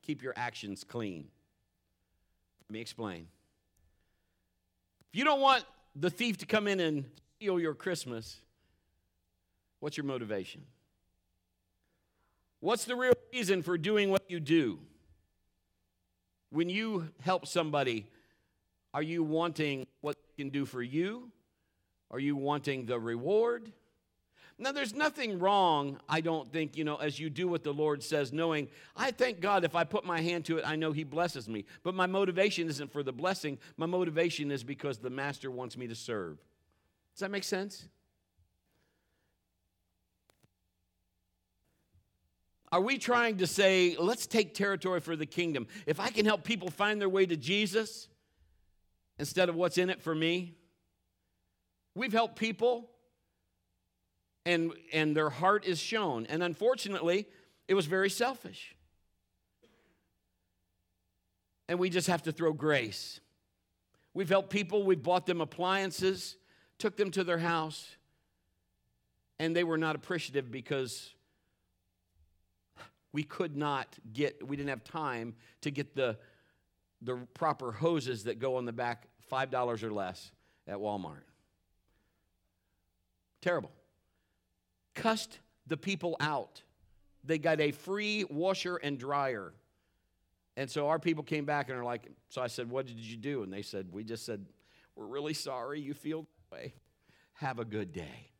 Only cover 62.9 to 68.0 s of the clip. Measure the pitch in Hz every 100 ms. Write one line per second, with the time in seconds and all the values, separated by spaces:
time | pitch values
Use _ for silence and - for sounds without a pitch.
62.9 | 95 - - _ _ _ _ _ _ _
63.9 | _ _ 175 185 196 190 202 175 208 196
64.9 | 175 131 180 180 175 156 - 180 190 190
65.9 | - 185 185 - - _ _ _ _ 214
66.9 | 196 202 190 175 170 170 165 160 151 -
67.9 | -